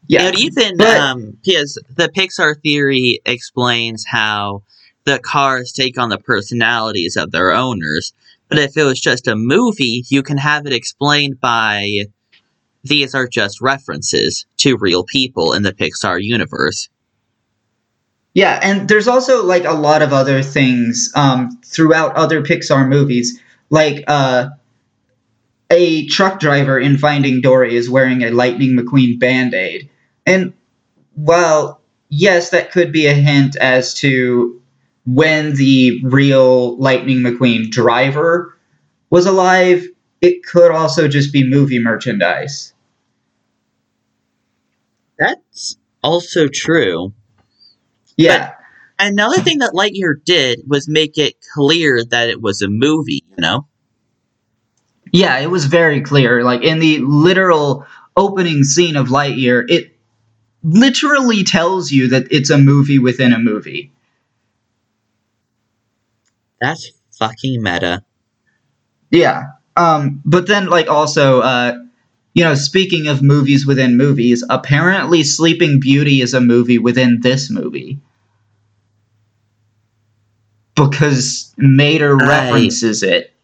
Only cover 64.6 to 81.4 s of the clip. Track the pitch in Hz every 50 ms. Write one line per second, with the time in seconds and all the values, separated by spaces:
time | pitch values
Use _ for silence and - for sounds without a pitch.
64.6 | _ _ _ _ _ _ _ _ _ _ _ _ _ _ _ _ _ _ _ _
65.6 | _ _ _ _ _ _ _ _ _ _ _ _ _ _ _ _ _ _ _ _
66.6 | 120 131 160 156 - - _ _ _ _ _ _ 110 110 113 - - 135 131 120
67.6 | 107 95 87 85 92 87 87 101 _ _ _ _ _ _ _ _ _ _ _ _
68.6 | _ _ _ _ _ _ _ _ _ _ - 175 165 127 - - 139 - - _
69.6 | _ _ _ 160 175 165 160 151 143 139 143 - - - 151 180 175 190 202 202
70.6 | 196 175 170 175 160 - 147 147 151 147 - 160 143 135 131 127 113 127 127 123
71.6 | 123 123 120 - - - _ _ _ _ _ _ _ _ _ 165 170 160 147 139
72.6 | 143 - - 190 190 180 175 165 151 151 147 135 139 139 143 147 139 135 143 135
73.6 | 139 139 139 139 131 127 120 120 139 143 143 131 113 120 120 120 120 - 131 131
74.6 | - - 143 147 165 175 190 196 143 - 175 165 151 143 - - 160 170 170 170
75.6 | 175 156 143 135 131 131 139 143 147 143 139 135 127 117 123 127 123 120 117 120
76.6 | 120 120 123 117 110 123 120 127 127 123 120 117 120 127 131 139 - - 110 101
77.6 | - - 123 139 127 - 143 143 _ _ _ _ _ _ _ _ _ _ _ _
78.6 | _ _ _ _ _ _ _ _ _ _ _ _ _ _ _ _ _ _ _ _
79.6 | _ _ _ _ _ _ _ _ _ _ _ _ _ _ _ _ _ _ _ _
80.6 | _ _ _ - 147 139 143 - 151 147 139 131 120 - - -